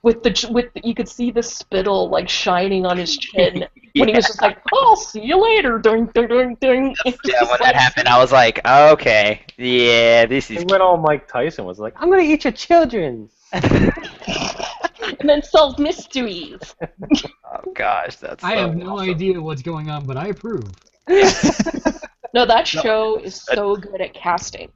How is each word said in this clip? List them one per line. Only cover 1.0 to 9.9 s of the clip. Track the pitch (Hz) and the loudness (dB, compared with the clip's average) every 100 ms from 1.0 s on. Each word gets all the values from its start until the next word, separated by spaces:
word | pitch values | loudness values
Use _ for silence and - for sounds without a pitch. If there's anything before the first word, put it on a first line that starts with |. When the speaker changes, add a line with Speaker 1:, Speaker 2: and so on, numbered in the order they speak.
| 185 | -8
Speaker 1:
see | - 240 | -6 -4
the | 226 | -4
spittle, | 233 - - 190 196 190 180 | -6 -10 -6 -4 -2 -2 0
like, | 160 185 | -2 -4
shining | - 214 180 196 190 | -4 0 0 0 -2
on | 185 180 | -2 -4
his | 170 - | -4 -8
chin | - 185 180 180 175 _ | -6 0 0 0 -10 _
Speaker 2:
<laughs> | _ | _
Speaker 1:
when | - 226 | 0 2
he | |
was | 233 | 2
Speaker 2:
Yeah. | - | 0
Speaker 1:
just | - | 0
like, | 208 202 - | 0 0 -2
"I'll | 494 523 427 | 2 4 4
see | - 220 | 0 -10
you | 220 359 | 0 2
later, | 440 440 277 226 | 4 2 0 0
dun, | 220 226 226 | 2 2 0
dun, | 233 233 | 0 2
dun, | 240 254 240 | 0 0 -2
dun." | 269 254 269 - | 0 0 0 -4
<laughs> | 262 | -6
It's | 254 | -4
Speaker 2:
Yeah, | - 123 | -2 0
Speaker 1:
just | |
Speaker 2:
when | 120 123 | 0 2
Speaker 1:
like | |
Speaker 2:
that | 127 131 | 2 4
happened, | 127 - 123 | 2 0 4
I | 123 | 4
was | 127 | 6
like, | 131 117 - 117 | 6 4 2 4
"Okay, | 139 151 156 127 107 104 107 - - | 6 8 6 4 4 2 -2 -10 -10
yeah, | 123 123 120 | -2 2 4